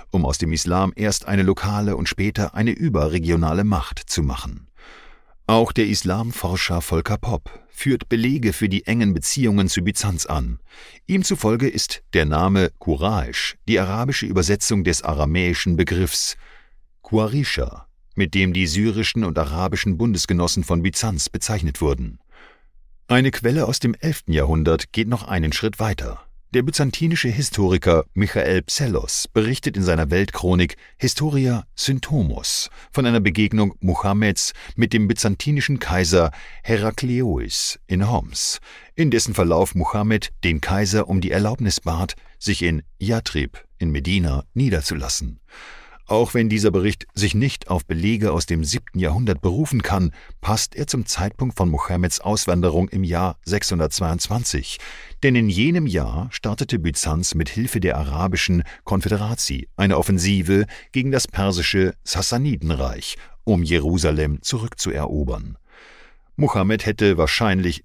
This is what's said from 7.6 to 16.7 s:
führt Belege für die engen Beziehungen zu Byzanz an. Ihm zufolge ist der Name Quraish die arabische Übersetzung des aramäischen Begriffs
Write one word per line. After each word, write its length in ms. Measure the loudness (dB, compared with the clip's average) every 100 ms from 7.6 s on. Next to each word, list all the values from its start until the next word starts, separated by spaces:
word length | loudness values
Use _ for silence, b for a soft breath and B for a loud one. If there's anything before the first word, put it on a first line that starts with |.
| -18
führt 400 | -6 0 0 0
Belege 420 | 0 2 2 0
für 160 | 0 0
die 180 | 0 0
engen 280 | 2 2
Beziehungen 560 | 2 -2 0 2 4 2
zu 120 | 0
Byzanz 440 | -2 0 -2 -2 -2
an. 340 | -2 -2 -6 -12 B B B -2
Ihm 180 | 0
zufolge 460 | 0 0 0 2 0
ist 340 | 0 -4 -8 -2
der 140 | 0 2
Name 460 | 4 4 4 2 0
Quraish 760 | -2 0 0 0 -2 -4 -6 -6 0
die 140 | 0
arabische 460 | 2 -2 -2 -2 0
Übersetzung 580 | 0 2 0 0 0
des 200 | 0 0
aramäischen 720 | -2 0 2 2 2 0 2 2
Begriffs 580 | 2 2 0 -2 -4 -8 b b b